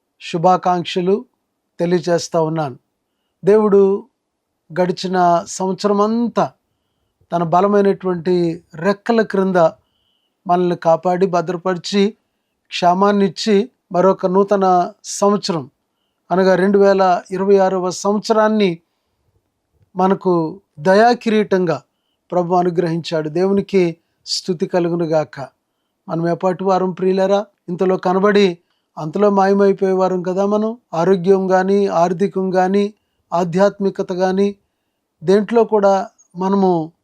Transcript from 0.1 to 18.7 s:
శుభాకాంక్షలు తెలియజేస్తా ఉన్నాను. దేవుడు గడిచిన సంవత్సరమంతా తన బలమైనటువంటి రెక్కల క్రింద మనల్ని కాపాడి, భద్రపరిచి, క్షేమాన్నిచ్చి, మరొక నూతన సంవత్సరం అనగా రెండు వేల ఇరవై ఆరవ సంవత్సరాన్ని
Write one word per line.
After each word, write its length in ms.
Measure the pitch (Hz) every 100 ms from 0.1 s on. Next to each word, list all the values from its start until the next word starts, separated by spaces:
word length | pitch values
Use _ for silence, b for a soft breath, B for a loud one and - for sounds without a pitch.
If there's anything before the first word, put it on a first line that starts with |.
| _
శుభాకాంక్షలు 1040 | - 170 175 180 180 180 160 190 180 214 254 _ _ _ _ -
తెలియజేస్తా 600 | 170 180 156 170 - 175
ఉన్నాను. 360 | 156 160 147 120 _ _ _ _ _ _
దేవుడు 600 | 165 214 214 202 196 202 - _ _ _ _ _ - 160
గడిచిన 640 | 180 175 185 185 175 170 -
సంవత్సరమంతా 1040 | - 190 185 208 202 214 226 240 - 147 _ _ _ _ _ _ _ -
తన 100 | 170
బలమైనటువంటి 1200 | 170 175 202 202 196 190 185 180 160 180 170 165 _
రెక్కల 480 | 156 180 202 - 233
క్రింద 340 | 214 190 190 180 160 - _ _ _ _ _ _ -
మనల్ని 300 | 175 180 170
కాపాడి, 500 | 170 165 180 180 196
భద్రపరిచి, 880 | 175 165 175 185 175 - 202 202 220 _ _ _ _ _
క్షేమాన్నిచ్చి, 1000 | - 175 180 202 208 196 - 220 202 247 _ -
మరొక 340 | 180 185 185 185
నూతన 680 | 185 202 202 190 180 175 -
సంవత్సరం 680 | - - 202 208 - 170 135 _ _ _ _ _ -
అనగా 240 | 175 190
రెండు 240 | 180 190 202
వేల 440 | 196 196 190 175 -
ఇరవై 260 | 185 196 196
ఆరవ 340 | 190 190 175
సంవత్సరాన్ని 880 | 156 202 208 - 220 214 214 196